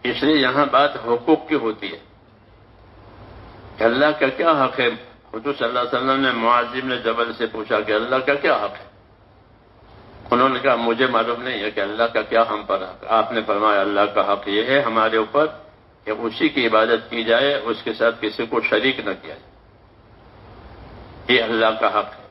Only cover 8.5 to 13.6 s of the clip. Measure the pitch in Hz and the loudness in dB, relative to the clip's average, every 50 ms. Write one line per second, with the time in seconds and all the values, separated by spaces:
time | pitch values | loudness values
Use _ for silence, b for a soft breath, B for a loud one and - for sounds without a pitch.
8.5 | 139 104 104 98 - - - - - - _ _ - _ - _ _ - _ _ | 0 2 0 -4 -8 -10 -18 -20 -20 -20 _ _ -20 _ -20 _ _ -20 _ _
9.5 | - _ _ _ _ - - - - - - - - - - - 117 120 131 135 | -20 _ _ _ _ -20 -20 -20 -20 -20 -20 -20 -20 -20 -6 -2 2 2 2 2
10.5 | 131 123 135 139 123 117 117 117 117 113 131 127 120 113 113 120 120 117 123 127 | 2 2 2 0 0 2 2 -2 2 2 2 2 2 0 0 0 -2 -4 -4 -6
11.5 | 127 107 101 107 - 107 98 101 104 110 117 117 - 110 107 - 117 113 113 110 | -6 -4 -4 -4 -4 -4 -4 -4 0 0 -2 0 0 -2 -4 0 2 2 2 2
12.5 | 107 104 104 - 98 95 95 92 92 - - - 110 113 107 - 117 113 107 - | 0 -8 -4 -2 -4 -4 -4 -8 -12 -14 -4 0 2 2 2 2 -2 -4 -2 0
13.5 | 104 101 | 0 2